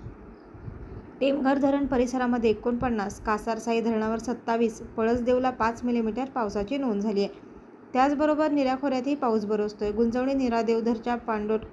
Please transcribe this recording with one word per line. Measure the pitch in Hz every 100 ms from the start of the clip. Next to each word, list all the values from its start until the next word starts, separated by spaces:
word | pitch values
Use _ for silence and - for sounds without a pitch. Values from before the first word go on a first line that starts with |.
| - - - - - - - - - - - -
टेमघर | 269 277 262 277
धरण | 277 277 277
परिसरामध्ये | 254 247 262 247 240 226
एकोणपन्नास, | 214 240 240 254 226 196 -
कासारसाई | - 214 233 220 233 226
धरणावर | 220 220 214 226
सत्तावीस, | 226 240 - 226 226 220 - -
पळसदेवला | 226 240 233 254 254
पाच | 247 226 233
मिलीमीटर | 240 240 220 220
पावसाची | 262 262 208 208 202 277
नोंद | 269 202
झाली | 214 196
आहे. | 196 - - - - - -
त्याचबरोबर | 254 269 285 302 302 311
निराखोऱ्यातही | 294 262 262 285 262 254
पाऊस | 285 240 220
बरसतोय. | 202 214 208 208 208
गुंजवणी | 208 233 240 262
निरा | 269 254 233
देवधरच्या | 220 226 226 226 240 240
पाणलोट | - 214 208 220 -